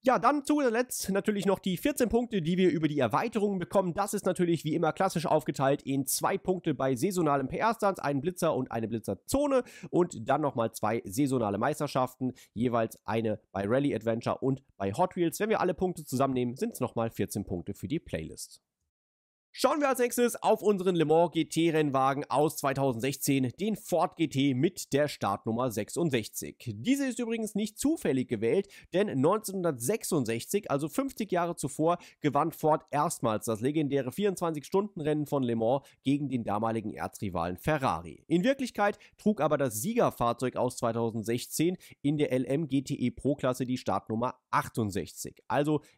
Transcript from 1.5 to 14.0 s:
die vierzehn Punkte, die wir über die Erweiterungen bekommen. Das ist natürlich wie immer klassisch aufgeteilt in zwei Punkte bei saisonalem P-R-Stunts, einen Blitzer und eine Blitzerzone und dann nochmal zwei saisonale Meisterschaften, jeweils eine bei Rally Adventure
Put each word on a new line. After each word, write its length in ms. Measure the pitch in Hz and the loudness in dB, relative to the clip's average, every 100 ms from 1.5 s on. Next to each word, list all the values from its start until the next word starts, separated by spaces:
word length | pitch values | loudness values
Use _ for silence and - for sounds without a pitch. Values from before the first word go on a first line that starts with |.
| 190 | 0
die 180 | 196 180 | 0 0
vierzehn 320 | 285 294 240 | -2 0 2
Punkte, 320 | 233 240 202 | 2 0 -2
die 160 | 156 180 | 0 4
wir 140 | 185 | 4
über 160 | 170 151 | 4 0
die 100 | 147 | 2
Erweiterungen 640 | 120 147 226 220 202 196 | 2 2 0 0 0 0
bekommen. 340 | 170 208 185 | 0 0 0
Das 220 | 180 202 202 | -2 -2 0
ist 100 | 190 | -2
natürlich 380 | 175 175 165 | 0 2 2
wie 100 | 156 | 0
immer 180 | 160 165 | 0 0
klassisch 360 | - 190 180 147 | 2 0 0 2
aufgeteilt 560 | 156 156 147 135 147 | 0 0 0 2 2
in 240 | - 135 135 | 0 -2 0
zwei 320 | - 151 190 | -2 0 0
Punkte 340 | - 185 170 | 0 -2 0
bei 220 | 135 135 127 | 0 0 2
saisonalem 520 | 170 185 156 143 131 | 0 2 2 2 0
P-R-Stunts, 520 | 156 214 226 202 185 | 0 0 2 0 0
einen 220 | 139 143 | -2 -2
Blitzer 340 | 151 180 165 131 | -4 0 0 0
und 160 | 127 | -2
eine 160 | 117 110 | -4 -4
Blitzerzone 760 | 113 107 98 - 269 285 262 247 - - | -4 -4 -8 -2 0 2 0 -2 -14 -2
und 360 | 165 180 - 113 | 0 0 -2 0
dann 140 | 139 | 2
nochmal 300 | 147 120 - | 2 0 -2
zwei 320 | - 107 117 101 | 0 -2 -2 -2
saisonale 540 | 98 143 131 107 101 | 0 2 2 0 0
Meisterschaften, 760 | 123 151 147 135 127 - 127 - - | 0 -2 -2 -2 -2 -2 -6 -6 -14
jeweils 440 | - 123 117 113 - - | -2 0 2 0 -4 -4
eine 340 | 110 110 101 _ | 0 0 -2 _
bei 140 | 95 101 | -4 0
Rally 260 | 127 143 | 2 2
Adventure 460 | 107 | 0